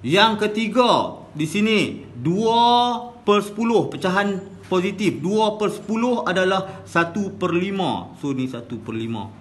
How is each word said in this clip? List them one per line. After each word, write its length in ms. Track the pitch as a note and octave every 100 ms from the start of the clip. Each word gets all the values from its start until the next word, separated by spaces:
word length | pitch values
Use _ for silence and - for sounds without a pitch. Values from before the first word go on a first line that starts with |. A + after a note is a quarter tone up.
Yang 480 | B2 F3+ A3 G#3 G#3+
ketiga, 720 | G#3 A3+ B3+ B3 D#3 F#2 - -
di 160 | D3 D#3
sini, 320 | G3+ G#3+ G#3+ C#3 G#2 - A#2+
dua 800 | C3 F#3 A3+ A#3 A#3 A#3+ A#3+ A#3+ - -
per 240 | - G#3 G3
sepuluh, 400 | G#3+ A#3 A3 C3+
pecahan 560 | C#3 F#3 F#3 G3+ F#3+ - - -
positif. 560 | F#3 F#3+ G3 G3+ C3+
Dua 320 | D#3+ G#3+ G#3+
per 160 | G#3 G#3
sepuluh 560 | - - A3 A#3+ A#3 -
adalah 560 | F#3 F#3 F#3+ F#3 -
satu 480 | - F3 E3 G#3+ G3 -
per 160 | F3+
lima. 560 | E3+ F#3+ G3 E3 G2+ F2 -
So, 160 | D3
ni 160 | C3 B2+
satu 320 | A#2+ A#2+ A2+
per 160 | G#2 A2+
lima. 320 | A2+ A2 G2 -